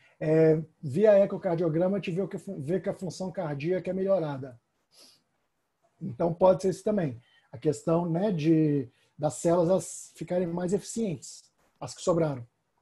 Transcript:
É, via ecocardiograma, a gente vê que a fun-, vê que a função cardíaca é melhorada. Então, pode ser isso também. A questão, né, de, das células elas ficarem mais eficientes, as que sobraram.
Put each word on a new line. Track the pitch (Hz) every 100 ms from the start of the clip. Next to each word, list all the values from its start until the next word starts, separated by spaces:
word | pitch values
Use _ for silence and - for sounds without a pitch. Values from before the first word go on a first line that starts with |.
| _ _
É, | 160 160 160 160 156 _
via | 151 143 214 202
ecocardiograma, | 196 196 190 170 175 156 185 202
a |
gente | -
vê | 175 185
que | 180
a |
fun-, | 196 185
vê | 139 180
que | 196
a |
função | - 180 - 185
cardíaca | 196 165 143 156 185 180
é |
melhorada. | 185 190 190 156 135 135 117 _ _ _ _ - _ _ _ _ _ _ _ _ _
Então, | 151 120 170
pode | 165 185 180
ser | 190
isso | 165
também. | 214 208 156 117 _ _ _
A | 113
questão, | 156 143 - 165 175
né, | 165 214
de, | 170 151 160 156 143 120 _ _ -
das | 147
células | - 170 175 170
elas | 185 - - -
ficarem | - 160 180 175
mais | 175 180
eficientes, | 196 - 226 220 143 - - _ _ _ _
as | 147
que | -
sobraram. | - 170 160 127 120 _ _ _